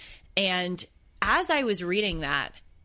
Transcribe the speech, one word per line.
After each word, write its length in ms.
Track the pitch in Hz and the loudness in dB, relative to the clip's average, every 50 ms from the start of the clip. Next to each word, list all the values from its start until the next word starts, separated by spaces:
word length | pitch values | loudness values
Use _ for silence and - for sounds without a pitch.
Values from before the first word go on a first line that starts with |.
| - - - - - - - 190 | -20 -20 -20 -20 -20 -4 -2 0
And 480 | 196 190 180 180 180 180 180 175 - - _ - _ - _ - | 0 2 2 0 0 -2 -2 -4 -6 -8 _ -18 _ -20 _ -4
as 280 | 196 202 247 320 370 349 | 0 2 2 2 2 2
I 140 | 320 285 269 | 2 2 2
was 180 | 226 202 170 175 | 2 0 0 0
reading 360 | 175 185 208 214 196 170 160 | -2 0 0 0 0 -2 -2
that, 320 | 151 139 143 143 123 - - - - - - - - | -2 -2 0 -2 -2 -4 -8 -14 -20 -20 -20 -8 0